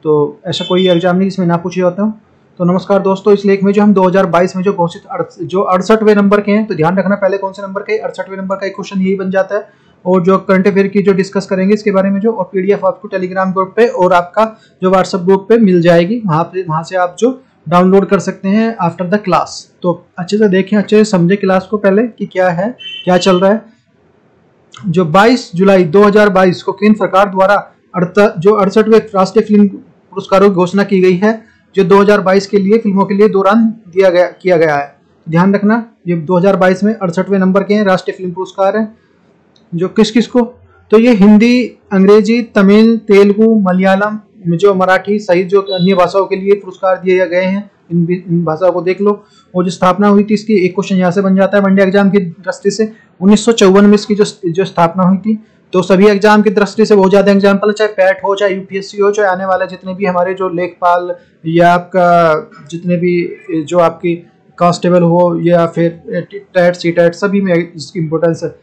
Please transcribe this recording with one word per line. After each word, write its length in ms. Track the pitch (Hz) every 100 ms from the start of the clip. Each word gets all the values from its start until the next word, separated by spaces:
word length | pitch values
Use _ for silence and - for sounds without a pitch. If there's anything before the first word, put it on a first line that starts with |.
तो 380 | 156 151 147 - 185
ऐसा 180 | - -
कोई 200 | 185 185
exam 280 | 170 180 180
नहीं 140 | 190
जिसमें 160 | 180 175
ना 100 | 170
पूछे 240 | 180 180
जाते 220 | 180 180
हो। 100 | 214 214 _ _ _ _
तो 60 |
नमस्कार 340 | 175 185 180 196
दोस्तों, 360 | 196 190 220
इस 100 | 202
लेख 180 | 202 196
में 100 | 196
जो 100 | 202
हम 120 | 208
दो 80 | 196
हज़ार 240 | 185 185 175
बाईस 300 | 165 185 185
में 60 |
जो 100 | 185
घोषित 300 | 175 170 202 -
अड़-, 320 | 190 165 -
जो 180 | 156 185
अड़सठवें 540 | 190 185 190 220 214
नंबर 260 | 202 202 208
के 120 | 202
हैं, 140 | 208 220
तो 80 |
ध्यान 240 | 165 156 190
रखना 160 | 180
पहले 240 | 196 190 196
कौन 140 | 196
से 100 | 190
नंबर 180 | 196 196
के, 180 | 202 214
अड़सठवें 380 | - - 185 190
नंबर 200 | 190 190
का 100 | 196
एक 60 |
question 280 | 190 185 196
यही 140 | 190
बन 160 | 190 190
जाता 240 | 190 190
है। 140 | 202 - _ _ _ 180
और 160 | 190
जो 160 | 175 190
current 300 | 190 190 190
अफेयर 180 | 190 196
की 160 | 202
जो 100 | 190
discuss 340 | 185 190 202 185
करेंगे 280 | 190 190
इसके 160 | 214 208
बारे 200 | 190 190
में 100 | 196
जो, 120 | 220
और 120 | 220
पीडीएफ़ 420 | 180 190 190 196 185
आपको 220 | 175 214
Telegram 440 | 190 185 190 190
group 220 | 185 185 220
पे 100 | 233
और 260 | 202 180
आपका 460 | 180 175 - 220 220 _ _
जो 80 | 185
WhatsApp 300 | 190 180 196
group 260 | 175 190 196
पे 100 | 233
मिल 240 | 208 180
जाएगी, 400 | 170 170 175 240 214
वहाँ 180 | 156
पे, 200 | 170 185 175
वहाँ 140 | 156
से 140 | 160 185
आप 200 | 180 -
जो 240 | 233 262 _ _ -
download 380 | 175 185 196 190
कर 120 | 196
सकते 300 | 190 180 196
हैं 280 | 208 226 226
after 300 | 175 170 180
the 120 | 208
class। 300 | 208 160 139 - - _
तो 240 | 180 175 _ -
अच्छे 200 | 175 208
से 100 | 214
देखें, 280 | 185 190 208
अच्छे 280 | 196 214
से 60 | 214
समझें 280 | 185 170 202
class 300 | 190 190 190
को 60 | 214
पहले 260 | 202 196
कि 240 | 240 - 202
क्या 220 | 185 185
है, 280 | 170 208 254 - -
क्या 140 | - 180
चल 220 | 196 180
रहा 100 | 196
है। 120 | 220 - _ _ _ _ _ _ _ _ _ _ - 208
जो 180 | 170
बाईस 460 | 170 175 220 254 -
जुलाई 300 | 170 190 196
दो 180 | 175 190
हज़ार 260 | 208 202 208
बाईस 340 | 185 190 170
को 100 | -
केंद्र 260 | 185 214 214
सरकार 320 | 185 185 202
द्वारा 420 | 190 190 202 - _ _
अड़ता-, 440 | 185 175 - 208 190
जो 140 | 180
अड़सठवें 460 | 214 190 220 214 220
राष्ट्रीय 460 | 214 196 190 226
फिल्म 240 | 214 208 202 - - _ _
पुरस्कारों 360 | 185 - 190 202
की 60 |
घोषणा 300 | 180 180 196
की 160 | 202 196
गई 160 | 185 180
है, 360 | 214 226 - _ _ 185
जो 80 |
दो 160 | 185 196
हज़ार 200 | 202 202
बाईस 260 | 185 196 196
के 120 | 202
लिए 200 | 190 220
फिल्मों 260 | 226 190
के 100 | 185
लिए 140 | 196 214
दौरान 460 | 190 190 220 226 214 -
दिया 220 | 170 190
गया, 160 | 175 175
किया 300 | - 180 175
गया 200 | 160 147
है। 200 | 143 _ _ _ -
ध्यान 260 | 160 190
रखना, 360 | 202 202 233 226 _ 170
ये 100 | 175
दो 200 | 151 180
हज़ार 200 | 190 190
बाईस 280 | 185 185
में 100 | 202
अड़सठवें 440 | 220 190 170 185 196
नंबर 240 | 190 190
के 120 | 190
हैं, 100 | 208
राष्ट्रीय 320 | 202 185 - -
फिल्म 140 | 185
पुरस्कार 440 | 175 185 - 196 214
हैं, 220 | 220 - _ _ _ _ _ _ _
जो 140 | 170 180
किस 220 | - 214
किस 160 | 247 -
को, 140 | 247 233 - _ _ _
तो 80 | 214
ये 140 | 233
हिंदी, 680 | 220 202 214 233 247 233 - _
अंग्रेजी, 500 | 196 196 208 202 233
तमिल, 540 | 226 220 196 208 226 226
तेलुगु, 640 | 220 202 202 202 220 220
मलयालम, 580 | 185 180 190 190 208 214 _ _ 175 170
जो 180 | 202
मराठी 440 | 190 185 185 190 208
सहित 280 | 208 180 190
जो 140 | 196
अन्य 340 | 196 190 175
भाषाओं 320 | 185 180 190 185
के 100 | 190
लिए 160 | 196
पुरस्कार 480 | 202 185 180 190 180
दिए 240 | 180 185 180
गए 160 | 175
हैं, 260 | 185 196 208 _ _
इन 140 | 170 170
भी, 180 | 180 180
इन 140 | 170
भाषाओं 280 | 165 156 180
को 80 | 175
देख 200 | 175 185
लो। 240 | 202 208 _ _ _
और 100 | 180
जो 60 | 180
स्थापना 380 | 170 180 180 208
हुई 160 | 202
थी 100 | 208
इसकी, 200 | 214 -
एक 200 | 214 180
question 220 | 180 180 190
यहाँ 140 | 180
से 100 | 180
बन 160 | 190 190
जाता 220 | 190 202
है 60 |
वनडे 180 | 196 190
Exam 280 | 196 196 196
की 80 | 196
दृष्टि 520 | 175 165 185 175 202
से, 220 | 202 214 - _ _
उन्नीस 240 | 185 208
सौ 80 | -
चौवन 340 | 226 196 196 208
में 80 |
इसकी 200 | 208 -
जो, 100 | 202 202 - 175
जो 140 | 165
स्थापना 380 | 185 - 165 185
हुई 140 | 180 190
थी। 280 | 208 220 _ _ _
तो 100 | 180
सभी 240 | 185 190 208
exam 360 | 202 214 214
की 80 | 208
दृष्टि 360 | 196 202 - 214
से 100 | 214
बहुत 140 | 190
ज़्यादा 220 | 196 196
एग्जाम्पल 360 | 196 196 196 208
है, 60 |
चाहे 140 | 208 214
पैट 280 | 208 185 190
हो, 100 | 190
चाहे 200 | 196 202
यूपीएससी 440 | 190 185 190 190 208
हो, 120 | 202
चाहे 180 | 208 202
आने 180 | 185 190
वाले 200 | 185 185
जितने 280 | 180 190
भी 100 | 185
हमारे 300 | 196 180 180
जो 140 | 190 185
लेखपाल 680 | 170 180 - 180 175 180 175 _ _ 160
या 280 | 165 170
आपका 600 | 175 175 190 175 170 165 156 156 - 143
जितने 260 | 170 175 175
भी 400 | 180 175 170 - - 160
जो 140 | 143 175
आपकी 360 | 165 165 175 170 - _ _ -
constable 440 | 175 170 180 180
हो 380 | 170 170 175 170
या 240 | 165 175 165
फिर 360 | 165 170 165 - 180 170
टेट, 420 | 202 - 185 175
सी 180 | 175 175
टेट, 220 | 170 170
सभी 260 | 170 202 196
में 320 | 196 170 170 160
इसकी 240 | 135 185
importance 400 | 160 160 170 165
है। 120 | 170 -